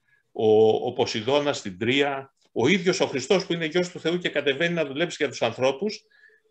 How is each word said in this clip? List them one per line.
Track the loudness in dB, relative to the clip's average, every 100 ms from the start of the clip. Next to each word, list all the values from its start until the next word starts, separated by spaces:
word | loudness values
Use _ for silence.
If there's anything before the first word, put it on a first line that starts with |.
| _ _ _
ο, | 0 4 6 6 4 -2
ο |
Ποσειδώνας | -2 -2 -2 0 0 0 -4
στην | -8 -6
Τρία, | 0 2 0 -2 -10 _ _
ο | -2 2
ίδιος | 2 0 0
ο | 0
Χριστός | -2 0 0 0
που |
είναι | -4
γιος | -2 -2 -2
του | -4
Θεού | -4 -2
και | -2
κατεβαίνει | -2 -2 0 -2
να | -2 -4
δουλέψει | -2 -4 -2
για | -4
τους | -2
ανθρώπους, | -4 0 -2 0 -6 -8 -16 _ _ _ _